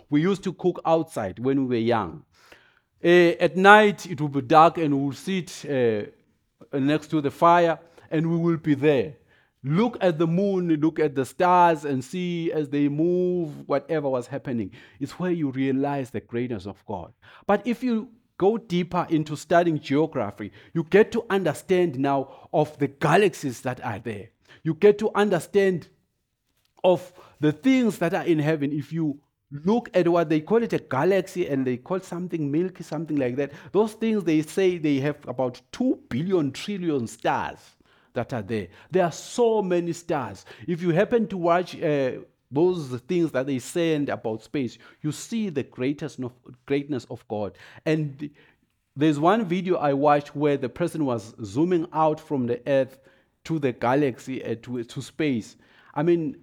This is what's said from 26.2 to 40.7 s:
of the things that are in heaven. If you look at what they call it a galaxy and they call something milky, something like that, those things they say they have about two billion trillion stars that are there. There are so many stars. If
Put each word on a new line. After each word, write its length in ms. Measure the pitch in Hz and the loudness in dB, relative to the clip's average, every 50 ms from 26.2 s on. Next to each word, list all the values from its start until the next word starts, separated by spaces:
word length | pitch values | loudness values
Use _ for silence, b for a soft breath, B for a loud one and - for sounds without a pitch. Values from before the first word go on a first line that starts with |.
| _ _ _ _ _ _ _ _ _ _ _ _ - | _ _ _ _ _ _ _ _ _ _ _ _ 2
of 300 | 185 180 175 - - - B B B B B | 4 4 2 0 -8 -20 B B B B B
the 120 | 143 151 | 0 0
things 480 | 151 - - 269 262 262 240 214 160 - | 0 2 2 4 4 4 4 2 0 0
that 140 | 175 165 185 | -2 -2 -2
are 120 | 175 151 | -2 0
in 140 | 170 165 151 | 0 0 2
heaven. 320 | 143 156 160 151 143 143 | 2 0 0 0 -2 -2
If 200 | 147 156 123 - | -4 -4 -6 -6
you 280 | 156 165 160 151 139 - _ _ _ _ _ - 139 147 156 | -4 -4 -2 -4 -4 -6 _ _ _ _ _ -16 -12 -4 -2
look 240 | 190 226 240 226 - - | 0 0 0 0 0 0
at 140 | 185 170 | 0 2
what 200 | 170 170 170 170 | 2 2 2 2
they 140 | 151 160 156 | 2 0 -2
call 220 | 156 - 214 233 233 | 0 2 0 0 0
it 100 | 185 - | 0 -4
a 60 | 147 | -4
galaxy 680 | - - 127 127 151 185 196 185 170 - - 185 170 | -4 -4 -2 0 2 2 2 0 0 -4 -4 -6 -4
and 180 | 156 143 135 131 | -2 -2 -2 -2
they 120 | 127 127 | -2 -4
call 240 | 120 - - 185 185 | -4 -6 -6 -6 -6
something 500 | 185 - 175 170 180 170 175 160 147 139 | -6 -8 -10 -10 -8 -6 -6 -4 -4 -2
milky, 320 | 139 160 185 185 185 - 165 | -2 -2 -2 -4 -6 -10 -12
something 340 | - 165 151 165 151 156 | -10 -8 -8 -6 -4 -2
like 200 | 143 131 123 123 | -2 -2 -2 -2
that, 140 | 139 143 139 B B B 151 | -4 -6 -6 B B B -2
those 220 | B 190 226 220 220 | B 0 0 0 -2
things 320 | - 220 226 220 208 170 | -4 -2 0 0 0 0
they 160 | 165 156 156 | 0 0 0
say 360 | 151 - - 196 190 185 180 | 0 -2 -2 0 2 2 0
they 220 | 170 151 151 143 135 | 0 0 0 0 0
have 180 | 135 147 147 - - | 0 -2 -4 -6 -10
about 360 | 127 123 131 131 123 123 - _ _ | -10 -6 -4 -4 -4 -6 -10 _ _
two 280 | - - 247 254 - - - - | -6 -2 -2 -2 -2 -2 -6 -6
billion 420 | 120 123 165 196 190 175 147 135 | -6 -4 -2 0 0 0 0 0
trillion 560 | 131 - - 208 208 185 180 165 147 135 113 | -4 -8 -8 -8 -6 -4 -2 -2 -2 -2 -4
stars 520 | 107 - - - 165 139 117 85 71 69 - - - _ _ b b b b b b b | -6 -8 -6 -4 -2 -2 -2 -4 -6 -10 -14 -20 -20 _ _ b b b b b b b
that 200 | 123 113 - 135 | -8 -6 -6 -6
are 80 | 113 | -8
there. 260 | 101 92 113 107 92 - b b b b | -6 -6 -6 -6 -6 -8 b b b b
There 160 | 156 185 180 | 0 0 0
are 60 | 165 | 0
so 500 | - - - - - 247 240 226 220 214 | -2 -6 -14 -8 -2 0 2 2 2 0
many 320 | 196 180 180 175 170 170 160 | 0 0 0 -2 -2 -2 -6
stars. 520 | - - - 165 143 120 107 98 - - B B B B | -8 -6 -4 -4 -4 -4 -8 -12 -16 -20 B B B B
If 140 | B | B